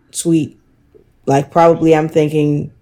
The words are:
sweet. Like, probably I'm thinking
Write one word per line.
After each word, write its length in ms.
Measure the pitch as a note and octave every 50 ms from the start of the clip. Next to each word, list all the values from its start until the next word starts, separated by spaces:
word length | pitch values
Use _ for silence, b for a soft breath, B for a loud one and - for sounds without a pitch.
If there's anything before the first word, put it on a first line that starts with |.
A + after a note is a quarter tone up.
| _ _ -
sweet. 460 | - - E3+ E3 D#3+ D3 - - _ _ _ _ _ _ _ _ - _ _ _ _ _
Like, 240 | - C#3 C#3 C#3+ -
probably 440 | - E3+ E3 E3+ D#3+ D3 D#3 D#3+ D#3+
I'm 140 | D#3 D#3 D#3+
thinking 640 | D#3+ E3 D3+ D3+ D3+ D#3 D3 D3 D3 D3 - - - _